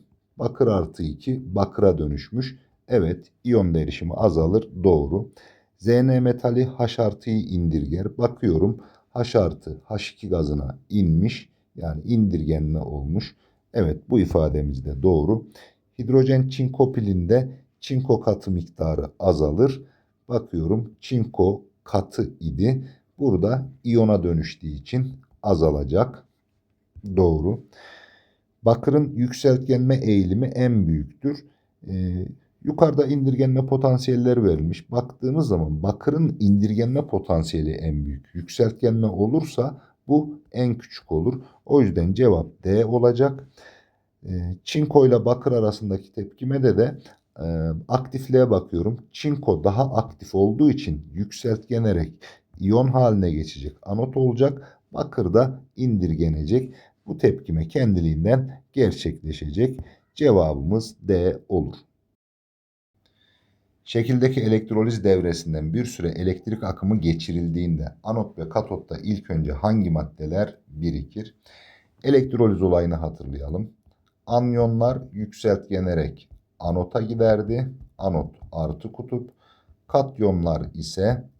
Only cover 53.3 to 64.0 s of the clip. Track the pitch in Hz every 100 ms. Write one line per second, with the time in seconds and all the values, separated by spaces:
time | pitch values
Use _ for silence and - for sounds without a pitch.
53.3 | 78 76 73 69 - - 101 131 131 131
54.3 | 120 139 139 - _ _ - - - 90
55.3 | 101 131 131 - - 127 107 87 80 82
56.3 | 78 76 117 131 - _ _ - - 117
57.3 | - - 80 160 147 120 92 82 78 90
58.3 | 131 131 - _ 139 110 82 80 80 78
59.3 | 73 76 76 127 131 - _ _ - 147
60.3 | 101 80 71 73 107 110 - 92 92 90
61.3 | - _ 95 71 - _ _ _ _ _
62.3 | _ _ _ _ _ _ _ _ _ _
63.3 | _ _ _ _ _ - 117